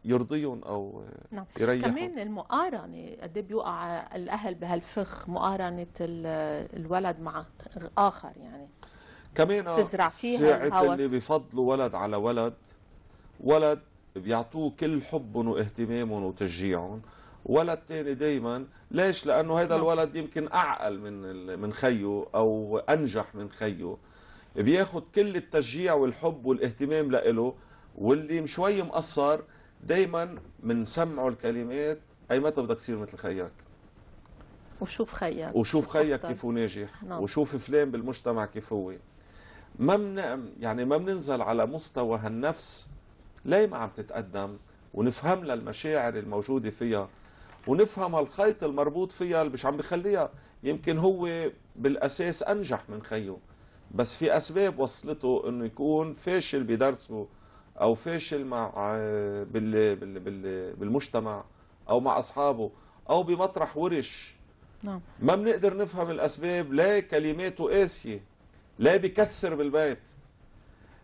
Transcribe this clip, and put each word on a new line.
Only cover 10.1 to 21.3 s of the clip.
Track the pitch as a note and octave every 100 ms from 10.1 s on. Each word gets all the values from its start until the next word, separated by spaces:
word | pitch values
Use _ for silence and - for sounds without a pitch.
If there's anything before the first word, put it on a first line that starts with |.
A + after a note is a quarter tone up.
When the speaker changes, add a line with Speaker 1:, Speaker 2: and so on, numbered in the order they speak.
| - A#3+ A#3+
Speaker 1:
ساعة | D3+ D3 C#3+
Speaker 2:
الهوس. | F#3 F3+ C#3
Speaker 1:
اللي | C#3
بيفضلوا | B2+ - D#3 D3+ B2+ B2+
ولد | C3+ B2
على | F#2+ G2+ G#2
ولد، | A2 A#2+ A2+ - - - _ - - - - -
ولد | B2+ D#3 D3+ D3 - _ - F#2+
بيعطوه | F#2+ A2+ A#2 D#3+ D3+
كل | - D#3 D3+
حبهم | - D#3+ A#2 A2+ A#2
واهتمامهم | G#2+ G#2 - A2+ A#2 A#2 G#2
وتشجيعهم، | F#2+ F#2 G2 E2+ F#2+ F2+ F2+ A2 - - - -
ولد | - C#3+ E3+ D#3+
تاني | - D#3+ C#3+
دايمًا، | C3 D3+ C#3 A#2 B2 C3 - -
ليش؟ | - F#3+ F#3 C#3+
لأنه | C#3+ D#3+
هيدا | E3 F3
Speaker 2:
نعم. | E3
Speaker 1:
الولد | D#3+ E3 D#3+ E3
يمكن | D#3 D#3+ D#3
أعقل | F3+ D3+ - G#2+ G2+
من | G#2 G2+
ال-، | F#2+